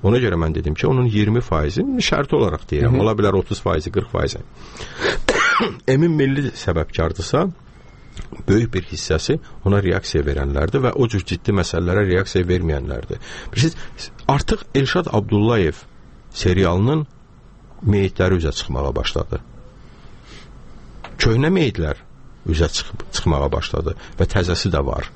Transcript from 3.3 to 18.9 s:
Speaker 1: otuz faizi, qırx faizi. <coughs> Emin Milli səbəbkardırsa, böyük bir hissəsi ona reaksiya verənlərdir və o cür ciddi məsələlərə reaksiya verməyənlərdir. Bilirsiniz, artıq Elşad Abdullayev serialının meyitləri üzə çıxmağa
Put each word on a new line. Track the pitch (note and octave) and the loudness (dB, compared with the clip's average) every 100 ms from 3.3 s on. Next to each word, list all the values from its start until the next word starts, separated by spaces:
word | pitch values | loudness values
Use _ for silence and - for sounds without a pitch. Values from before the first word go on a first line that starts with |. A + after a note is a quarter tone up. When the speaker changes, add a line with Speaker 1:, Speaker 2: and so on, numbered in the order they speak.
| F#2+ | 2
Speaker 1:
otuz | F#2 G2 | 0 -2
faizi, | - E2 D2+ | -2 -2 -2
qırx | G2 - | -4 -2
faizi. | E2 C#2+ - - - - - - - - - | -2 -2 -4 -12 -18 -20 -14 -14 -6 -2 -2
<coughs> | - - C6+ C6+ - - - | 0 0 2 2 0 -4 0
Emin | C3 E3+ | 2 4
Milli | D#3 C3+ C3+ C3+ | 4 2 0 -2
səbəbkardırsa, | - - E2 D2+ - E2 - F2 C3+ F#3 E3 - - - - - - - - - | -6 -2 -2 -2 -2 -2 -2 -2 0 0 -4 -16 -20 -20 -20 -20 -14 -14 -12 2
böyük | G2+ A#2 | 2 4
bir | F#2+ E2 | -2 -6
hissəsi | - - D#2+ - C#3+ - - F#2+ | -8 -2 -2 0 -2 -2 -6 0
ona | G2+ | 2
reaksiya | G2 F2+ - D#2+ C#2+ | 2 0 0 0 0
verənlərdir | D2 C#2 C#2+ D#2 C#3 B2+ | 0 0 0 0 2 0
və | |
o | - A#2+ | 2 0
cür | G2+ - | 0 -2
ciddi | F2+ - | -4 0
məsələlərə | G2 E2+ E2+ F2 F#2+ G2+ | 0 0 0 0 2 2
reaksiya | F2+ G2 F#2+ F2 | 2 2 0 2
verməyənlərdir. | F2+ E2 D2 C2+ B1+ - - - - - | 2 2 -2 -4 -6 -8 -10 -10 -14 -8
Bilirsiniz, | G#2+ D3+ - - - - - - | 0 0 0 -14 -14 -16 -10 -2
artıq | C3+ - A3 - | 0 2 -2 0
Elşad | C#3 C3+ F3+ E3 | 0 2 0 0
Abdullayev | A2 G2+ G#2 G#2+ A#2 E2 - - - - - - | -2 2 2 4 4 2 0 -12 -20 -20 -20 -18
serialının | - - F2+ F#2 F2 A2 D#3 D3 - - - - - - - | -2 2 4 4 4 2 2 -2 -10 -20 -20 -20 -20 -20 -4
meyitləri | - G#2 G2 - F#2 F#2 | 2 4 2 2 2 4
üzə | D#2+ | 2
çıxmağa | - - B1+ C#2 | -2 -4 -2 -2